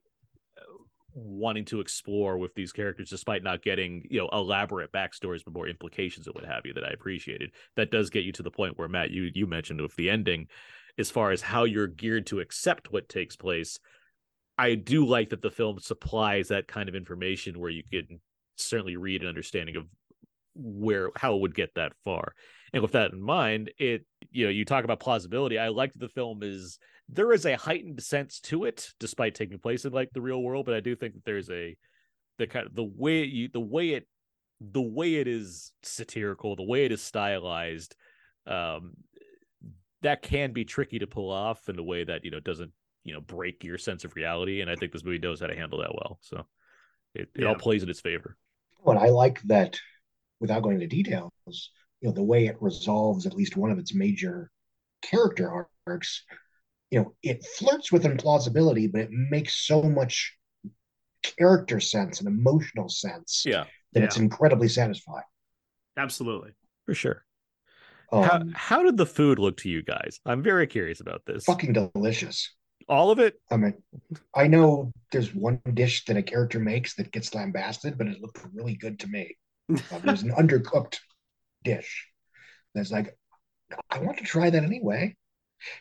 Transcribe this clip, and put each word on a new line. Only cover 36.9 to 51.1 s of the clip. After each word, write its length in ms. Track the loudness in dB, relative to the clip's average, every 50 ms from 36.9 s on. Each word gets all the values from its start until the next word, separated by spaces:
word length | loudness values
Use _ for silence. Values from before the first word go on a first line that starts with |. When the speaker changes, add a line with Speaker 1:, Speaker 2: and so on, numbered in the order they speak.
Speaker 1:
is 100 | 2 -2
stylized, 920 | -6 -6 -4 -2 0 0 -2 -2 -4 -4 -4 -4 -6 -6 -8 -10 -12 -16 -20 _ _ _ _ _ _ _ _ _ -10
um, 460 | -6 -4 -4 -4 -4 -6 -8 -10 -14 -20 -20 -20 _ _ -20 -20 _ _ _ _ _ _ _ -20 -20 -20 -20 _ _ _ _
that 200 | -2 -2 -2 -2
can 300 | -4 -4 -2 -2 -2 -2 -4
be 120 | -6 -8
tricky 340 | -6 -4 -6 -4 -4 -6 -8
to 80 | -8
pull 220 | -8 -8 -8 -6 -6
off 380 | -4 -4 -4 -4 -4 -6 _ -10
in 80 | -10 -8
a 40 | -6
way 200 | -6 -4 -4 -4
that, 220 | -6 -6 -8 -8
you 60 | -10
know, 80 | -12 -8
doesn't, 320 | -8 -8 -8 -8 -10 -14 -16 _ _ _ _ _ -16
you 100 | -14 -14
know, 80 | -14
break 420 | -14 -12 -10 -8 -8 -8 -8 -10 -12
your 140 | -12 -12
sense 260 | -8 -8 -8 -8 -8 -10
of 100 | -12 -10
reality. 460 | -6 -4 -4 -4 -2 -2 -4 -4 -4
And 80 | -4 -4
I 40 | -4
think 160 | -4 -6 -6 -8
this 100 | -8 -6
movie 160 | -6 -4 -4
knows 220 | -4 -6 -6 -6
how 60 | -6
to 80 | -6 -6
handle 240 | -8 -8 -6 -6 -6
that 140 | -4 -4 -6
well. 240 | -6 -8 -10 -12 -14
So 240 | -16 -14 -14 -14 -14 -16 _ _ _ _ _ _ _ _ _ _ _ _ -12
it, 160 | -12 -12 -10 -6
it 80 | -2 0
all 80 | 0 0
Speaker 2:
Yeah. 40 | 0
Speaker 1:
plays 240 | 2 2 2 2 0
in 60 | -2
its 120 | -6 -6
favor. 360 | -4 -4 -4 -4 -6 -10 -16 _ _ _ _ _ _ _ _ _ 4
Speaker 3:
Well, 140 | 4 6
I 120 | 8 8 8
like 320 | 8 8 6 6 4 2 2
that, 360 | 4 6 6 6 4 0 -8 -14 -16 -20 _ _ _ _ _ _ _ _ -6
without 240 | -2 0 0 0 2
going 120 | 2 2
into 120 | 0 0
details, 440 | 0 0 0 2 2